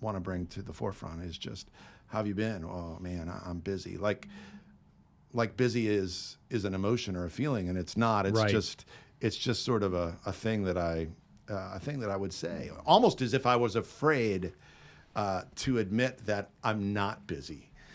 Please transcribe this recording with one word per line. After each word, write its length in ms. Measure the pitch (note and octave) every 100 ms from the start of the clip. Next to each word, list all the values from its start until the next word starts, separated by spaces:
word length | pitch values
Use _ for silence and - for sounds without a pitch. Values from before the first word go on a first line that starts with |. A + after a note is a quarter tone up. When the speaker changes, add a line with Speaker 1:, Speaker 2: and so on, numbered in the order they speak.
Speaker 1:
wanna 180 | A2 G2
bring 280 | F2 F2+ F2
to 160 | G2+
the 100 | -
forefront 480 | - G#2+ - - E2
is 140 | F2 -
just, 320 | - G2 - - - - -
"How 120 | A2
have 80 | G#2
you 60 |
been?" 300 | G2 A2 G2 D#2+
"Oh, 320 | F2+ E2+ E2
man, 280 | F2+ F2 E2
I, 180 | - F2+
I'm 120 | F2
busy." 380 | F2 F#2+ F2+ F#2
Like, 300 | G#2 G2 - - - - - - - - _ _ _
like 260 | A#2 A2 F#2
busy 300 | B2 A#2 G#2+
is, 500 | G#2 F#2+ - - - -
is 160 | A#2 G2
an 80 |
emotion 420 | F#2+ G2+ A#2+ G#2 F2+
or 100 | F2
a 40 |
feeling, 400 | - D3 A2+ F2+
and 80 | F#2
it's 200 | E2+ A#2
not. 280 | A#2 G#2 G2
It's 140 | A2
Speaker 2:
Right. 100 | G#2+
Speaker 1:
just, 360 | G#2 - - - - - -
it's 180 | A2 -
just 260 | B2+ A2+
sort 200 | - A2+
of 100 | G2
a, 240 | F2+ E2+ E2+ G2+
a 60 |
thing 320 | - A2 G#2+
that 140 | F#2+ F2+
I, 300 | E2+ E2 D#2+ - - - -
uh, 220 | G2 F#2 F#2+
a 40 |
thing 200 | C#3+ C#3+
that 100 | G#2
I 60 | G2
would 160 | F#2+
say, 380 | - E2+ E2+ - - -
almost 360 | G3 A3+ C3+
as 120 | B2
if 120 | C3 B2
I 100 | A#2+
was 180 | A#2 A2
afraid, 800 | F#2 - D3 C#3 A2+ F#2+ F2+ - - - - - - G#2+
uh, 260 | G2+ F#2 - -
to 240 | C3+ A#2+
admit 400 | F#2+ A2 B2+ B2+ G#2+
that 260 | G2+ G2+ _
I'm 300 | A#2+ G#2+ G2+
not 320 | G2+ G2+ - -
busy, 420 | C#2+ C2+ C#2+ - - -